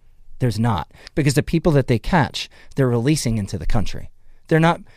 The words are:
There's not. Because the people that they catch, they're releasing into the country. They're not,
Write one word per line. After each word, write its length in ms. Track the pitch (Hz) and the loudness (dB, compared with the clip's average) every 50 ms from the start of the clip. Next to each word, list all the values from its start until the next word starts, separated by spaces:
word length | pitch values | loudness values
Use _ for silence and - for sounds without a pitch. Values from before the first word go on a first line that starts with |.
| _ - - - - - - - | _ -20 -20 -20 -20 -18 -6 -4
There's 180 | 127 123 98 104 | -2 -2 0 0
not. 320 | 113 117 107 85 - - - - - - - | 0 0 0 -2 -4 -8 -12 -20 -20 -8 -4
Because 200 | - 139 143 123 | 0 0 2 2
the 80 | 147 - | 2 0
people 300 | - - 160 - 180 147 | 0 -2 0 2 2 2
that 140 | 143 123 | 2 2
they 120 | - 127 104 | 2 0 -2
catch, 520 | - - 196 175 127 - - - - - - - - - - | 0 0 2 2 2 0 -2 -8 -12 -12 -16 -20 -20 -10 -4
they're 120 | - 135 127 | -2 0 0
releasing 500 | 120 120 113 139 160 147 - 123 113 107 | 0 0 0 0 0 0 -2 -2 -4 -4
into 180 | 98 98 - | -4 -6 -8
the 100 | 85 78 | -4 -2
country. 440 | - - 113 87 - - - - - - - - - - - - - | 2 2 2 2 0 -2 -6 -10 -12 -16 -20 -20 -20 -20 -20 -4 0
They're 120 | 170 160 | 2 4
not, 200 | 160 170 170 185 202 - - | 4 2 2 -2 -6 -16 -20